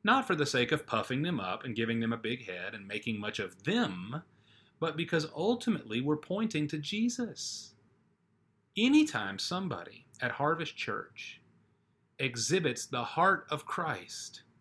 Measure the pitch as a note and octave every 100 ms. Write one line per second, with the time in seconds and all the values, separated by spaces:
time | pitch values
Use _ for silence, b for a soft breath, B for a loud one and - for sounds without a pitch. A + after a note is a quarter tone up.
0 | G3+ C4+ - E3+ C#3+ B2+ A#2+ D3 - A2+
1 | - B2+ E3+ D3 F#2 F#2+ C3 A2 A2+ A#2
2 | A2+ A#2 A2 B2+ G#2 F2+ F#2+ G#2+ G2 G#2+
3 | A#2+ G#2+ G#2 G2+ F#2+ - - A3+ A3 F2+
4 | F#2 D3 - b b b b _ D#3+ D3+
5 | E3+ E3 D#3 D3+ G3 A#3+ - F#3+ A2 A2+
6 | C#3 D3+ - F#3+ A3 D#3 D3 D#3 D3 G#3
7 | A#3 A#3 A3+ - - - - _ _ _
8 | _ _ _ _ _ _ _ - A#3+ D4+
9 | D4+ A2+ G2 G2 - F3+ F#3+ G2 E2+ -
10 | - - B2 - D3 E3 F3+ - - G#2
11 | - - - - _ _ _ _ _ _
12 | _ - C3+ A#2+ G#2+ F#3 D#3 A#2+ - B2
13 | A#2 - F#3 F#3 - D3 - - E3 G2+
14 | E2+ - - - _ _